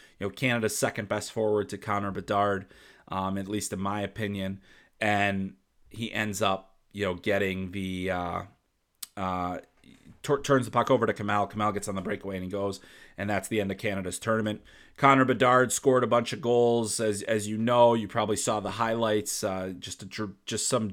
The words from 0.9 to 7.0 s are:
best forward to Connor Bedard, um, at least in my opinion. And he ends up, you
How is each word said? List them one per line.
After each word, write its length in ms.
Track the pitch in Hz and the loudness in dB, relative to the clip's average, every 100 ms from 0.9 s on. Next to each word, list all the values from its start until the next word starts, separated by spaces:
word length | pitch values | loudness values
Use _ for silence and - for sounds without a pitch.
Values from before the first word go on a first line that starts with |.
| 117 101 | -2 -4
best 240 | 107 - | -4 -4
forward 340 | 113 107 104 101 | -2 0 2 0
to 80 | 98 | -6
Connor 340 | - 101 101 | -4 -2 -2
Bedard, 560 | 95 92 101 101 98 - - - - - | -6 -2 0 2 0 -6 -20 -20 -20 -10
um, 280 | 95 95 98 | -6 -4 -4
at 120 | 98 | -4
least 240 | 104 - | -6 -4
in 60 | 95 | -4
my 220 | 98 104 | -4 -4
opinion. 600 | 98 - 104 101 95 98 _ - _ - | -6 -6 -6 -4 -6 -8 _ -20 _ -6
And 540 | 107 101 101 98 95 - _ _ _ | 0 2 2 0 -4 -10 _ _ _
he 240 | 107 113 | -10 -6
ends 280 | 104 107 101 | -4 -4 0
up, 360 | 101 95 - _ _ | 0 0 -6 _ _
you 100 | 101 | -4